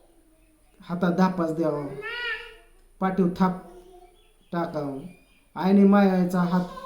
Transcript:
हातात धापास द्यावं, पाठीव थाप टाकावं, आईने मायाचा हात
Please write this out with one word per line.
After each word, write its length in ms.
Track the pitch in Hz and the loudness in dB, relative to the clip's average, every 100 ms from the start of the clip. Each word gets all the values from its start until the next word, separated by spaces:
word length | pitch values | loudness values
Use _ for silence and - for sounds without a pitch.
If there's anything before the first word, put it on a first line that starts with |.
| _ _ _ _ _ _ _ _ | _ _ _ _ _ _ _ _
हातात 320 | - 175 180 | -10 -2 0
धापास 400 | 175 185 - 165 | 2 2 0 -2
द्यावं, 340 | 160 156 147 143 - 415 480 - - - - _ _ _ _ | -2 -2 -2 -6 -10 -10 -8 -8 -10 -12 -20 _ _ _ _
पाठीव 280 | 190 185 175 180 | -2 0 0 0
थाप 240 | 185 - - - - - - _ _ _ _ | -2 -2 -12 -20 -20 -20 -20 _ _ _ _
टाकावं, 460 | 170 165 156 143 135 180 - _ _ _ | -8 -6 -6 -8 -10 -14 -20 _ _ _
आईने 300 | 143 180 202 | -4 2 6
मायाचा 560 | 202 202 196 185 180 180 | 6 6 6 2 0 0
हात 240 | 175 180 175 - | 0 0 -2 -6